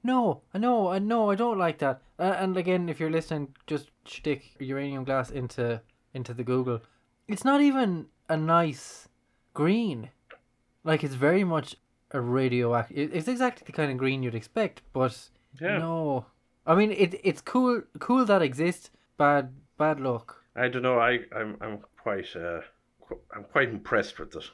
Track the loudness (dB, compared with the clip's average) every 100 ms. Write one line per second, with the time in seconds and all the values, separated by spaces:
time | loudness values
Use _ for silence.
0 | 0 0 0 -2 _ -2 2 2 2 0
1 | 0 2 2 2 0 2 0 0 -2 -2
2 | _ -2 0 0 0 0 0 0 0 -4
3 | -2 -2 -2 -6 -6 -12 -6 -6 -6 _
4 | -20 -8 -4 -4 -6 _ -6 -6 -4 -6
5 | -2 -2 -2 -6 -8 -4 -2 -2 _ _
6 | _ -12 -10 -8 -2 0 0 -4 -6 _
7 | _ _ -8 -2 2 4 4 4 0 -2
8 | -8 _ _ -2 4 4 4 -4 -14 -20
9 | -20 _ _ _ _ 0 2 2 0 -4
10 | -10 _ _ -20 _ _ _ _ 0 0
11 | 0 2 4 4 2 0 -4 -14 _ _
12 | _ -4 0 2 2 2 2 2 0 -4
13 | -4 -2 -2 0 -2 -2 -12 -4 -2 0
14 | -2 0 -2 -6 -6 -2 -2 -4 -10 0
15 | 0 0 -20 _ _ -8 -2 -2 -2 -2
16 | -2 -2 -6 _ _ _ 2 4 4 4
17 | 2 2 -2 -2 -2 2 2 0 -4 -14
18 | 0 2 6 4 4 0 -2 -2 -12 _
19 | _ _ 4 4 0 -12 _ _ 0 0
20 | -2 -4 -6 -20 _ -2 -2 0 2 4
21 | 4 2 -4 -8 -8 -8 -10 -12 -14 _
22 | -6 -6 -6 -10 -8 -8 -10 _ _ _
23 | -16 -16 _ -18 -4 0 0 -2 -2 0
24 | 0 -8 -14 -14 -16